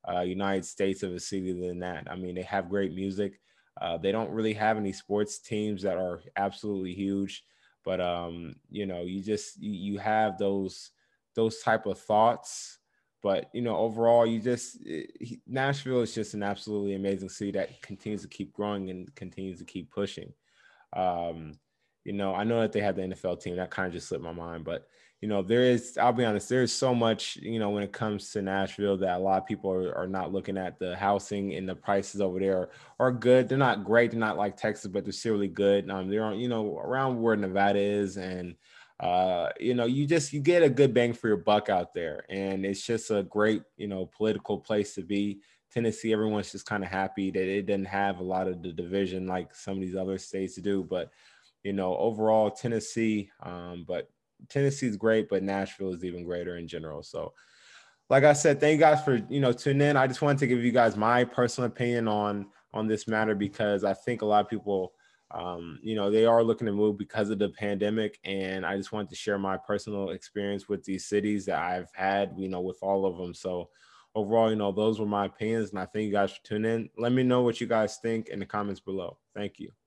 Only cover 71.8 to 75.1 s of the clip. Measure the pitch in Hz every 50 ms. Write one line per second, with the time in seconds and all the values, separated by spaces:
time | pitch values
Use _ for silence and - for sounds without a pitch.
71.8 | 87 - _ - 95 95 98 101 101 92 - 92 95 92 92 90 90 92 92 _
72.8 | 95 98 98 98 95 95 87 87 90 90 87 - - 95 90 90 87 - _ _
73.8 | _ _ - - _ _ _ 110 104 98 113 113 113 110 110 110 104 101 95 104
74.8 | 107 113 110 107 107 104